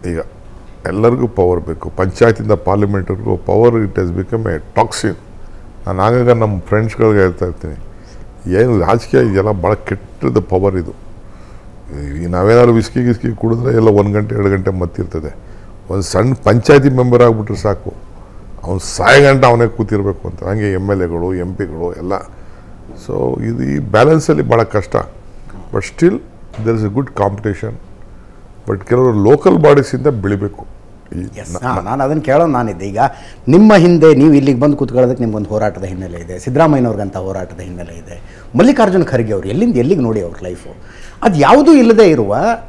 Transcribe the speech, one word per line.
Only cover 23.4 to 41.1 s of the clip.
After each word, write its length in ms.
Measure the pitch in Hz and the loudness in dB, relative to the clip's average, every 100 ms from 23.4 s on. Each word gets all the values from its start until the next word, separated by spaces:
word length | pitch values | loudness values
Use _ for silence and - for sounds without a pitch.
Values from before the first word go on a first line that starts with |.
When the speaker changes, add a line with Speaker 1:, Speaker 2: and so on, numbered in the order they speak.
Speaker 1:
ಇದು 200 | 110 120 | -6 -6
ಈ 140 | 131 143 | -4 -4
ಬ್ಯಾಲೆನ್ಸಲ್ಲಿ 640 | 101 107 139 160 147 147 | -2 2 4 4 2 0
ಭಾಳ 200 | 120 113 | 2 0
ಕಷ್ಟ. 340 | 113 107 90 - - - - - - 98 - | 0 -4 -2 -4 -6 -14 -20 -20 -18 -18 -8
But 100 | 110 | -8
still 360 | - - 170 226 - - - - | -8 0 0 0 -10 -20 -18 -8
there 160 | 110 113 | -4 -2
is 100 | 107 | -2
a 40 | |
good 200 | 110 135 - | -4 -6 -2
competition. 560 | 101 101 107 95 110 - - - - - - - - - - | -2 -2 -6 -6 -8 -12 -16 -20 -20 -20 -20 -20 -20 -18 -6
But 200 | 101 - | -6 0
ಕೆಲವರು 420 | 123 127 107 101 | 2 2 2 4
ಲೋಕಲ್ 280 | 143 - 170 | 4 4 4
ಬಾಡೀಸಿಂದ 480 | 151 143 131 127 139 | 6 4 2 -2 -2
ಬೆಳಿಬೇಕು. 680 | 120 98 101 101 - - - - - - 87 | -2 -4 -4 -6 -10 -20 -20 -20 -20 -14 -12
ಈ 240 | 90 - | -12 -14
Speaker 2:
ಎಸ್, 140 | 82 | -12
Speaker 1:
ನ-, 120 | 87 123 | -6 -4
Speaker 2:
ಹಾ, 140 | 101 | -4
Speaker 1:
ನ- 40 | |
Speaker 2:
ನಾನು 200 | 98 135 | -4 -4
ಅದನ್ನು 180 | 135 156 | -2 -2
ಕೇಳೋದು 300 | - 139 165 | 0 2 2
ನಾನಿದ್ದೆ. 360 | 127 113 87 98 | 0 -4 -6 -6
ಈಗ 100 | 101 135 - - - - | -2 -2 -2 -20 -10 2
ನಿಮ್ಮ 260 | 160 214 | 6 8
ಹಿಂದೆ 400 | 202 175 170 156 | 8 6 6 6
ನೀವು 200 | 131 151 | 6 6
ಇಲ್ಲಿಗೆ 260 | 143 135 123 | 6 4 2
ಬಂದು 160 | 147 143 | 0 0
ಕೂತ್ಕೊಳ್ಳೋದಕ್ಕೆ 480 | 139 117 123 120 | -2 0 0 0
ನಿಮ್ಗೊಂದು 240 | 113 107 98 | -4 -4 -4
ಹೋರಾಟದ 360 | 107 107 92 | -2 -2 -4
ಹಿನ್ನೆಲೆ 340 | 95 92 92 87 | -10 -10 -12 -12
ಇದೆ, 200 | 85 90 | -14 -10
ಸಿದ್ದರಾಮಯ್ಯನವ್ರಿಗಂಥ 760 | - 127 160 143 123 101 98 95 | -4 2 2 4 0 -2 -6 -6
ಹೋರಾಟದ 440 | 92 95 90 87 | -8 -8 -10 -12
ಹಿನ್ನೆಲೆ 380 | 90 87 85 82 | -14 -14 -14 -16
ಇದೆ, 440 | - - - - - - | -18 -18 -18 -20 -6 2
ಮಲ್ಲಿಕಾರ್ಜುನ್ 480 | 233 254 208 185 160 | 4 4 2 2 0
ಖರ್ಗೆ 260 | 123 110 | 0 -2
ಅವರು 160 | 101 92 | -4 -4
ಎಲ್ಲಿಂದ 280 | 131 233 123 | -2 0 0
ಎಲ್ಲಿಗೆ 240 | 123 180 | 0 0
ನೋಡಿ 220 | 120 110 | 0 -2
ಅವ್ರ 120 | 85 87 | -6 -10
ಲೈಫು, 340 | 90 90 - - - - - | -14 -14 -16 -20 -20 -20 -20